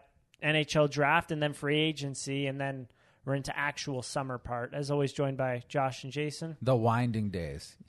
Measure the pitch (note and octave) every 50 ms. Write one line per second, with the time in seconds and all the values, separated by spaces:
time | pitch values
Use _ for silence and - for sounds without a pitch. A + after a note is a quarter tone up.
0 | - _ _ _ _ _ _ _ - D3 D#3 D#3 D3 - - D#3 D3 C#3+ B2+ D3
1 | C#3+ C#3+ D#3+ E3+ E3 - E3 D3+ D3 D3 C#3+ - D3 C#3+ D3+ D3+ D#3 D#3 D3+ C#3
2 | C#3+ C#3 C3 - - C#3 C#3 C#3 C#3 C3+ C3+ C#3 C#3 C#3 C3+ C3 B2 - _ _
3 | _ _ _ _ - C3+ C#3 C#3 C3+ C#3+ - C#3+ C#3+ C#3+ - - - D3 C3+ B2+
4 | A#2 - - D3 C3+ C3 B2 A#2+ - - B2 A#2+ A#2+ - - C#3+ C#3+ C3+ C#3+ C#3+
5 | C#3 B2+ - - C#3+ C3+ C3+ C3 C3 B2+ B2 B2 - - - D3 C3+ C3 B2 -
6 | - C3+ B2 D3 D3+ D3 C#3+ - E3 E3 D#3 - A#2 B2+ C3 A#2 A2 A#2 A2+ A#2+
7 | B2 A#2+ A2 A2+ G#2 G2+ F2+ F2 E2 D2 C#2 D#2 - - - - -